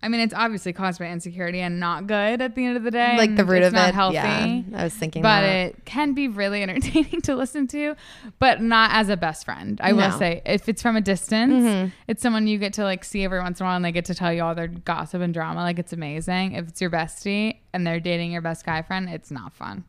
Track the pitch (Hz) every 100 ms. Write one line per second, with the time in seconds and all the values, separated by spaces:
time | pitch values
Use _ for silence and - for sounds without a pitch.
0 | 220 233 226 214 226 208 185 175 190 175
1 | 175 170 170 175 175 180 180 175 175 165
2 | 196 208 208 240 254 240 247 247 226 233
3 | 240 240 220 208 202 185 180 185 180 185
4 | 190 156 - 208 220 240 190 220 170 -
5 | 160 170 220 208 196 185 180 - - 247
6 | 294 269 277 202 196 202 196 233 - 320
7 | 302 339 - 262 262 302 262 294 294 294
8 | - - 233 - 262 - 226 226 220 220
9 | 202 196 170 156 - - 196 208 190 214
10 | 196 - 180 170 - 202 - 214 240 220
11 | 196 190 - 220 240 254 240 196 190 -
12 | - 220 240 220 214 208 202 202 202 185
13 | - 208 190 185 180 175 185 180 175 170
14 | 170 180 175 170 165 170 165 170 - 165
15 | 156 180 175 165 160 165 175 170 170 170
16 | 151 151 165 180 190 156 165 - 180 165
17 | 160 - 202 202 214 - _ 185 170 165
18 | 170 170 170 170 165 165 - 160 160 190
19 | 185 165 - 139 113 - - 101